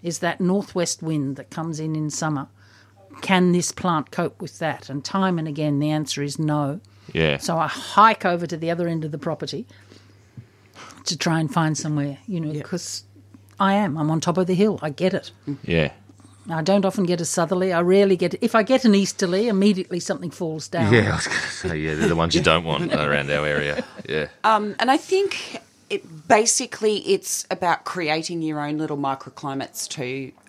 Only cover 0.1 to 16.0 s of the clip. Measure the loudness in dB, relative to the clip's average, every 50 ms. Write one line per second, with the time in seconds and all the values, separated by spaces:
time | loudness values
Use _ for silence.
0.1 | -6 -2 -2 -4 -2 0 0 0 0 0 -2 -2 -2 -2 -2 -2 -4 -6 -4 -4
1.1 | -2 -2 -2 -4 -6 -8 -10 -12 -8 -8 -6 -6 -6 -6 -4 -4 -2 -2 -2 -4
2.1 | -4 -4 -2 -2 -2 -2 -4 -8 _ _ -20 _ -20 -20 _ _ _ _ -20 -20
3.1 | -18 -12 -2 2 4 4 6 4 4 2 0 -2 -6 -4 -2 0 0 0 -2 -4
4.1 | -4 -4 -4 -4 -6 _ -14 -14 -10 -6 -4 -4 -4 -4 -8 -10 -10 -10 -8 -4
5.1 | -2 0 2 2 0 0 -2 -4 -4 -2 0 0 2 2 2 0 0 0 -2 -4
6.1 | -4 -4 -4 -4 -2 -2 0 0 2 0 0 -2 -4 -6 -10 -16 _ -20 -20 -6
7.1 | 0 2 4 4 2 2 0 -2 0 0 0 -2 -4 -8 -10 -2 4 6 6 6
8.1 | 6 4 0 0 0 0 -2 -4 -6 -4 -2 -2 -2 0 0 -2 -2 -2 -4 -6
9.1 | -8 -6 -4 -4 -4 -4 -6 -8 -8 -8 -10 _ -16 -20 -20 -20 -20 -20 -20 -20
10.1 | -20 _ _ _ _ -20 -20 _ _ _ _ _ _ -20 -20 -20 -20 -12 -8 -8
11.1 | -6 -2 0 0 2 2 0 0 0 2 2 2 0 -2 -2 -2 -2 -2 -2 -2
12.1 | -6 -10 -10 -8 -6 -4 -4 -4 -6 -8 -8 -6 -6 -8 -6 -8 -12 -12 -14 _
13.1 | _ -20 -20 -20 -20 -20 -20 _ -4 0 2 4 4 4 2 0 0 0 0 0
14.1 | 0 0 0 0 2 2 2 2 4 4 4 2 2 0 -4 -6 -4 0 0 0
15.1 | 0 0 -6 -6 -20 -14 _ -8 -8 -8 -4 0 2 2 2 2 -2 -8